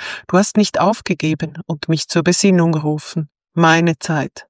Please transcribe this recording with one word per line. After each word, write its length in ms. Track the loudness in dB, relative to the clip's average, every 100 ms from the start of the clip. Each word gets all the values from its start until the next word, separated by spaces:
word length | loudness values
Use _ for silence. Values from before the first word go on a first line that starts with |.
| -14 -14 0
Du 100 | 2
hast 180 | 2 2
nicht 240 | 0 0
aufgegeben 840 | 0 0 -4 -2 -2 -2 -6 -8 -10
und 240 | -6 -4
mich 180 | -4 -2
zur 160 | 0
Besinnung 480 | 2 2 4 4 4
gerufen. 580 | 0 -2 -4 -6 -8 -8 _ _
Meine 460 | 2 4 4 2 0
Zeit. 480 | -2 -4 -4 -10